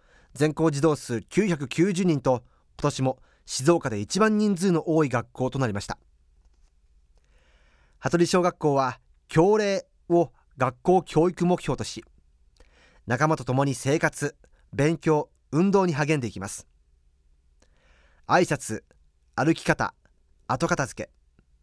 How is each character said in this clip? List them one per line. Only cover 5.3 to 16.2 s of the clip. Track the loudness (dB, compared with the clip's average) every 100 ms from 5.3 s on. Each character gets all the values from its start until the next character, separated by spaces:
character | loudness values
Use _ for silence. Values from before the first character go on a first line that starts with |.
校 | -6 -6
と | -2
な | -4
り |
ま | -4
し | -8
た。 | -14 _ _ _ _ _ _ _ _ _ _ _ _ _ _ _ _ _ _ _ _
羽 | -2
鳥 | 0 2
小 | 2
学 | 0 0
校 | 0 0
は、 | -2 -6 _ _ _
教 | 2 4 4
励 | 2 -2 -6 _ 0
を | 0 0 _ _ -4
学 | -4 -2
校 | 0 0
教 | 2 0 0
育 | 0 0
目 | 0
標 | -2 -6
と |
し、 | -6 -12 -18 _ _ _ _ _ -20 _ _ _ -6
仲 | 0 0
間 | 0
と |
共 | 0 0
に | 0 -2
生 | -2 0
活、 | 0 -2 -8 -8 _ _ _
勉 | -2 0 0
強、 | 0 0 -2 _ _
運 | -2 2
動 | 2 2
に |
励 | 0 -2
ん | -2